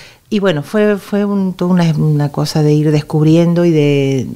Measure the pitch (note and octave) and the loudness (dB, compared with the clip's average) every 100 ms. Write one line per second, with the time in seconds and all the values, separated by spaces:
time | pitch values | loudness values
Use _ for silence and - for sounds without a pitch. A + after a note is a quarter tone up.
0 | - - _ G#3+ F#3+ D3 C#3+ G#3+ G#3 G3+ | -20 -20 _ -2 0 -2 -4 -2 0 -2
1 | - G3+ G3+ G3+ F#3+ F3+ F3+ F3+ E3+ D3+ | -4 -4 -2 -2 -4 -4 0 2 2 0
2 | D#3 D3 D3 C#3+ D3 D#3+ D3+ D3+ D3+ D3+ | 0 0 -2 -4 -4 0 2 2 2 0
3 | D3 D#3 D#3 E3 E3+ E3+ F3 D#3 D3 C#3+ | -2 0 4 4 2 2 2 2 2 2
4 | C3+ C3+ G#2 | 0 -2 -6